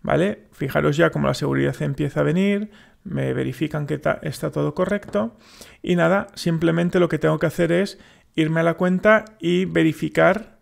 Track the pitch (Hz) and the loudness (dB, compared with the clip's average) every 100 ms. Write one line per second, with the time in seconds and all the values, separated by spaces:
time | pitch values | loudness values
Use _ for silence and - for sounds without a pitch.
0 | - 160 190 214 - - 131 147 147 147 | 0 0 0 -4 -14 -8 -4 0 0 2
1 | 165 156 139 139 143 139 139 135 147 139 | 0 2 -2 -2 -2 0 -2 -2 -6 -4
2 | 147 151 147 170 196 202 208 - - _ | -4 0 0 2 2 0 -4 -14 -20 _
3 | - 139 131 127 131 131 156 151 143 147 | -8 -6 -4 -2 -4 -4 -4 -4 -4 -4
4 | 151 - 156 - 151 151 147 147 185 202 | -2 -4 -6 -6 -6 -2 -4 -2 -2 -2
5 | - 202 226 - - - - - - 175 | -4 -4 -4 -10 -20 -20 -20 -12 -2 2
6 | 165 196 - - 175 165 165 165 175 185 | 2 2 -2 -6 -2 0 2 2 2 2
7 | 170 156 156 156 160 - 165 170 196 - | 2 2 0 0 -2 0 0 2 0 -6
8 | - _ _ - 156 160 165 165 185 185 | -20 _ _ -2 0 2 0 2 0 4
9 | 208 214 - - 165 180 185 165 160 151 | 4 4 2 -6 0 0 2 2 2 0
10 | 156 - 165 196 - _ | -2 4 4 2 -6 _